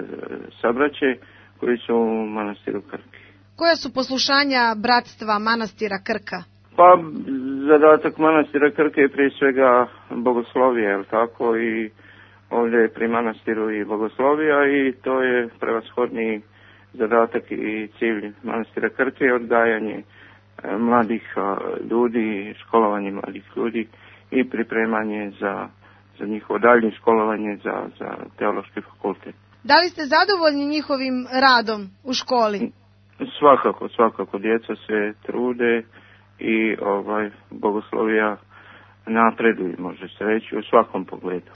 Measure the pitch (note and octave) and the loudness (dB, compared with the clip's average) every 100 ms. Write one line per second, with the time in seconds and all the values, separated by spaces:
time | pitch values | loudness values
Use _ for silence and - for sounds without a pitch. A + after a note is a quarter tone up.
0 | - - - - - - A#2 A#2+ C#3+ - | -10 -12 -12 -14 -16 -4 -2 0 -2 0
1 | C3+ A#2+ - - - _ B2 A#2+ - A#2 | -2 -2 -10 -20 -20 _ -4 -2 -2 0
2 | A2+ A2 G#2+ G#2+ G#2 G#2 - G#2 - - | 0 -2 -6 -6 -8 -8 -8 -10 -10 -18
3 | - - - - _ - E4+ D#4+ C#4 B3+ | -18 -20 -20 -20 _ -2 0 0 -2 -6
4 | B3+ C4 B3+ C#4 C#4+ C4 A#3 G#3+ A#3 A#3+ | -4 -4 0 0 2 2 0 0 2 2
5 | A#3+ - A3 G#3 A3 A#3 A3 - G#3+ F#3+ | 0 -8 -4 -2 0 -2 -4 -6 -6 -6
6 | G3 G#3+ - F3+ - _ _ - F3+ F3+ | -6 -6 -8 -12 -14 _ _ 8 10 10
7 | D#3+ C#3+ C3+ C3+ C3 C3+ C#3+ D3+ D#3 D3+ | 4 -10 -8 -6 -6 -4 4 6 8 6
8 | D#3 - D#3 D#3 C#3 C#3+ D3 C#3+ D3+ D3 | 2 0 2 4 2 0 0 2 0 2
9 | C#3 C#3 C#3 - C3+ C3 C3 B2 A#2+ - | 2 2 0 2 0 4 4 4 2 -6
10 | - B2 A#2+ A#2+ A#2 C3 C3 A#2+ G#2 G2 | -12 -4 0 0 -2 0 2 2 0 -2
11 | G2 A2 A#2 - A#2+ A2+ A#2 A2+ A2 - | -2 -2 -2 -2 -2 0 -2 -4 -8 -12
12 | - - - - _ A#2 A#2 A#2 A2 - | -20 -20 -20 -20 _ -2 2 2 2 0
13 | A2+ A#2 A#2 A2 - A2 A2 G#2+ G2+ G#2+ | -2 0 -2 -4 -4 -2 -2 -4 -4 -4
14 | A2 - C3+ D3+ D#3 C#3+ C#3+ C#3+ C3+ B2 | -4 -2 0 2 2 2 2 2 0 -2
15 | C3 C3 B2+ B2 A#2 - B2 A2+ - - | -4 0 0 0 -2 -6 -4 -4 -4 -4
16 | A#2+ A2+ A2 G#2+ - _ - - _ B2 | -4 -2 -4 -6 -10 _ -20 -20 _ -6
17 | G#2+ A#2 A#2 A#2 - A#2 A2+ G#2+ G#2+ - | 0 2 2 -2 -6 -8 -6 -6 -10 -4
18 | A2+ G#2+ G#2 G#2 A#2 A2+ G#2+ - A#2 - | -2 -2 -8 -12 -8 -6 -6 -6 -4 -2
19 | C3 - C3+ B2 A#2 A#2 A#2 A2 G#2+ G#2+ | -4 0 0 0 2 2 2 0 -4 -8
20 | - - - - _ - - G#2 A#2 A#2+ | -14 -20 -20 -20 _ -16 -8 -2 2 2
21 | A2 A2+ - - G2 F#2+ F#2 F2+ A2 A#2 | 2 -4 -6 -6 -4 -4 -6 -8 -4 0
22 | A#2+ A#2 A2 G2+ G#2 - - A2+ G#2+ G#2 | 0 0 -4 -4 -8 -14 -2 2 2 0
23 | G2 G2 - G2 - - A#2 A2+ G#2+ - | -6 -8 -10 -14 -12 -6 -4 -4 -8 -14
24 | - - _ C3 B2 G#2+ A2+ A2+ A2+ A2 | -20 -20 _ -2 -2 -4 -4 -2 0 -2
25 | G#2+ G#2 G2+ G2+ G2+ G2 G2 - - - | -4 -6 -8 -6 -6 -4 -10 -16 -20 -20
26 | _ - G#2 G#2+ - G#2 A#2 A#2+ A2 - | _ -12 -8 -8 -6 2 6 6 4 0
27 | - A2+ G#2+ G#2 G#2+ G2+ G2 G2+ G2+ - | 2 2 2 -2 -4 -6 -6 -6 -8 -12
28 | G#2+ G#2 - - G#2+ G2 - G#2+ - - | -12 -12 -16 -6 -4 -4 -8 -14 -14 -8
29 | G#2 F#2 - - _ _ A3+ D4+ F4 E4+ | -6 -6 -12 -20 _ _ 2 2 2 -4
30 | C#4+ D#4 F#4 F#4+ D#4+ C#4+ C#4+ D4+ C#4+ C4+ | 0 2 2 2 2 2 -2 -4 -4 -4
31 | C4 B3+ B3 B3+ C4+ A#3+ A3 G#3+ G3 - | -4 -4 -4 2 4 4 2 -6 -10 -14
32 | - B3 - B3 G#3+ G3+ A#3+ - _ _ | -8 -8 -2 0 0 -2 -6 -10 _ _
33 | _ - - - D3 C3 A2+ - - - | _ -12 -12 4 6 6 4 -4 -4 0
34 | A2+ - F#2+ G2 A2 A2+ A2+ G#2+ - G#2+ | 0 0 -8 -6 -2 -2 -2 -10 -4 -4
35 | G#2 G#2+ - A2+ B2 A#2+ A#2+ A#2 A2 - | -4 -8 -10 -6 -4 -2 0 0 -4 -18
36 | - - _ - A2+ A2 A2 - G2+ G2+ | -20 -20 _ -8 -2 0 0 -2 -2 -2
37 | G2+ G#2+ G#2 - _ A2 A2 G#2 - A2+ | -2 -4 -4 -10 _ -6 -4 -4 -4 -4
38 | A2 A2 G#2+ G2 _ - - - - _ | 0 0 0 -4 _ -20 -20 -20 -20 _
39 | - A2+ A2+ A2+ A2+ G#2 F#2 - F2+ - | -4 2 2 2 0 0 -4 -8 -10 -12
40 | F2+ - G#2 A2 - G#2+ G2+ A#2+ G#2+ G2+ | -16 -6 -2 -2 -4 -10 2 2 2 -4
41 | F#2 - F2+ F2+ - | -10 -10 -8 -8 -10